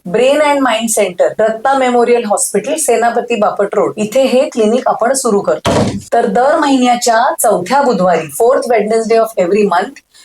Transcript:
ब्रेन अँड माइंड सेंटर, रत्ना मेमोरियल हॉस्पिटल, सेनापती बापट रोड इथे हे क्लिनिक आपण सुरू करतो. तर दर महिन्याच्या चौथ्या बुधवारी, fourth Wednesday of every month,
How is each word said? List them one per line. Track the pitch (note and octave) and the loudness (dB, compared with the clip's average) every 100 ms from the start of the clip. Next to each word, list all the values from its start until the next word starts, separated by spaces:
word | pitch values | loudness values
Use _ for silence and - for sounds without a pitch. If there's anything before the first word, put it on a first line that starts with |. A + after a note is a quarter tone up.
| F3+ | -6
ब्रेन | G#3+ B3+ D4+ | 0 2 2
अँड | D4 C#4+ | 2 2
माइंड | C4 A3 A3+ | 0 0 -2
सेंटर, | - G3 F3 E3 D#3 | 0 -2 0 -2 0
रत्ना | G#3+ A3 C4+ | -2 0 0
मेमोरियल | C#4 B3+ A#3+ A#3 A#3+ | 0 2 2 2 2
हॉस्पिटल, | G#3+ G3 - G3+ A3+ | 0 -2 -2 -4 -4
सेनापती | D#4+ - A3+ A#3 A3+ G3 | -4 0 0 0 -2 -4
बापट | A3+ G3+ - G3+ | -2 -2 -2 -4
रोड | G#3 D#3 G#3 | -2 -2 -2
इथे | G#3+ C4 | -2 0
हे | C4 B3 D4+ | 2 2 0
क्लिनिक | - G#3+ B3 - | 0 0 0 0
आपण | - A3+ | -2 -2
सुरू | C4+ A#3+ G3+ | -2 0 0
करतो. | F3+ D#3 - - - G3+ - | 0 -2 -2 -2 -2 -4 -2
तर | A#3 A#3+ | -2 0
दर | G3+ C4+ D#4+ | 0 2 2
महिन्याच्या | D4 C4+ B3 A#3+ A#3+ A3+ C4 D#4+ | 2 2 2 0 0 0 0 0
चौथ्या | A#3 F#3 F3+ C4+ | 0 0 0 0
बुधवारी, | B3+ F#3+ F3+ E3 D#3 - | 2 2 2 0 -2 0
fourth | A#3 C#4+ A#3 | 2 2 0
Wednesday | A#3 G3+ A3+ G#3+ A3+ | 0 0 -2 2 2
of | A3 - | 0 0
every | F3 G#3 | 0 2
month, | G3+ E3+ A3+ - _ _ | 2 0 -2 -10 _ _